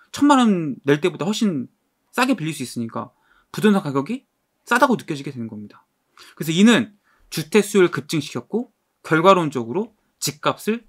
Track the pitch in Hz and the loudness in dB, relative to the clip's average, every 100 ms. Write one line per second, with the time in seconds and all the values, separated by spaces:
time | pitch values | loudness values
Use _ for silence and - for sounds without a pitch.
0 | _ - 285 277 233 185 156 123 135 147 | _ 0 4 4 4 2 -2 -6 0 0
1 | 170 151 160 214 214 151 120 _ _ _ | 0 -2 -6 -2 -2 -4 -8 _ _ _
2 | _ - 254 233 156 151 123 - 117 117 | _ -4 -2 -2 -4 -8 -10 -8 -8 -10
3 | 113 _ _ _ _ - 196 196 151 135 | -12 _ _ _ _ 0 2 2 0 -4
4 | 139 254 _ _ _ _ - 240 277 196 | -4 -8 _ _ _ _ -2 2 2 0
5 | - 147 143 127 113 107 104 - _ _ | -4 -10 -10 -12 -12 -14 -18 -20 _ _
6 | _ _ - - 156 165 214 208 107 _ | _ _ -20 -10 -2 4 6 6 2 _
7 | _ _ - - 156 214 202 208 175 - | _ _ -12 -10 0 0 2 4 2 0
8 | - 160 143 127 - 214 254 _ _ _ | -4 -6 -6 -10 -6 -6 -6 _ _ _
9 | - 160 180 190 160 131 113 143 233 _ | -2 4 6 4 2 -4 -6 -6 -8 _
10 | _ - - - - - - 226 | _ -10 -10 -6 -6 -4 -4 -6